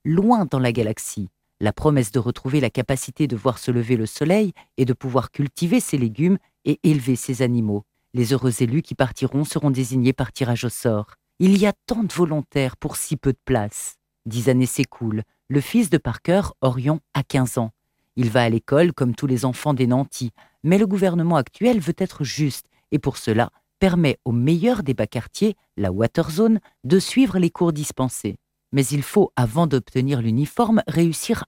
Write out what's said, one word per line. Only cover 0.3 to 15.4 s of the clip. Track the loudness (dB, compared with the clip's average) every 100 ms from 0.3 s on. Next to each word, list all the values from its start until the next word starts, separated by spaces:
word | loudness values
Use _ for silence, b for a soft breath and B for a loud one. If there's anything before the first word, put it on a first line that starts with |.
| 2 2
dans | 0
la | 0
galaxie. | 0 -2 -4 -8 -8 -10 _ _ -4
La | -4
promesse | 0 2 2 2
de | -2
retrouver | -2 -4 -2 0
la | 0
capacité | -2 -2 -4 -4 -4 -2
de | 0
voir | -2 -2
se | -2
lever | -2 0 0
le | -2
soleil | -2 0 2 0 -4 b -2
et |
de | 0
pouvoir | 0 0 -2 -2
cultiver | -6 -6 -2 0 0
ses | 0 -2
légumes | -2 0 0 0 _ _
et | -4 0
élever | 2 2 0 -4
ses | -4 -2
animaux. | 0 0 0 -4 -8 _ _
Les | -2 0
heureux | 2 0 0
élus | 0 0
qui | -4
partiront | -4 -4 -2 -4 -2
seront | -2 -2 0
désignés | 0 -2 0 0
par | 0 -6
tirage | -4 -2 -2
au | -4
sort. | -2 -2 -2 -4 _ _ 0
Il | 4 4
y | 2
a | -2 -6
tant | -4
de | -2
volontaires | 0 0 0 -4 -2 -2 -4
pour | -10 -8
si | -8 -4
peu | -2
de | -4
place. | 0 0 -2 -8 -14 -16 _ _ -8
Dix | -2 2
années | 2 2
s'écoulent. | -2 -6 -4 -6 -4 -8 _